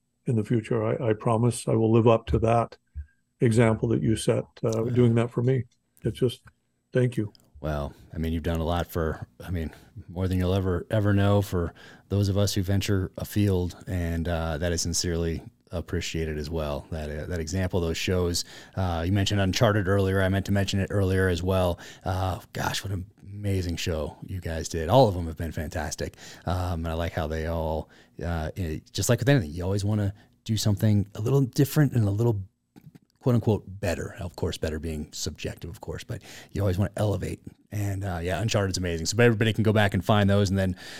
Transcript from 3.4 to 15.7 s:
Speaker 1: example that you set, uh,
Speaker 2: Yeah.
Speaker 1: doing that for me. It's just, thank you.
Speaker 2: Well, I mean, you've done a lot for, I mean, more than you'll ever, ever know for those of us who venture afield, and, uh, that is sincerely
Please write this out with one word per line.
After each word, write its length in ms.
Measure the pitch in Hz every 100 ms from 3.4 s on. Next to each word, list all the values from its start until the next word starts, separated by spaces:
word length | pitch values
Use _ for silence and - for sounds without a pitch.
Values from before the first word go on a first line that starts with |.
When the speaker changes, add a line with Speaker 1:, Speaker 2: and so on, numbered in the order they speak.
Speaker 1:
example 480 | 127 113 113 107 120
that 140 | 110
you 120 | -
set, 300 | 107 - 117 - -
uh, 220 | 117 110
Speaker 2:
Yeah. 80 | 113
Speaker 1:
doing 240 | 120 123 117
that 160 | 120
for 100 | 127
me. 220 | 123 131 120 _ _ _
It's 180 | - -
just, 220 | 123 - - _ _ _ _
thank 240 | 131 123 120
you. 160 | 107 - _ -
Speaker 2:
Well, 320 | 76 73 71 - -
I 40 | 80
mean, 140 | 80
you've 100 | 82
done 160 | 80 82
a 40 |
lot 220 | 80 87 85
for, 400 | 87 78 - - -
I 60 | -
mean, 200 | 90 78 - - - -
more 200 | 87 95
than 100 | 92
you'll 160 | 90
ever, 320 | 95 92 85 -
ever 220 | 110 104
know 300 | 98 101 101
for 320 | 98 90 85 - - - _
those 180 | 98 101
of 100 | 98
us 160 | 101
who 80 | -
venture 480 | 92 98 - 98 95 -
afield, 580 | - 104 101 92 87 - -
and, 400 | 92 85 82 82
uh, 280 | 85 82 76
that 140 | 87
is 80 | 82
sincerely 600 | 87 82 90 82 85 78 - - _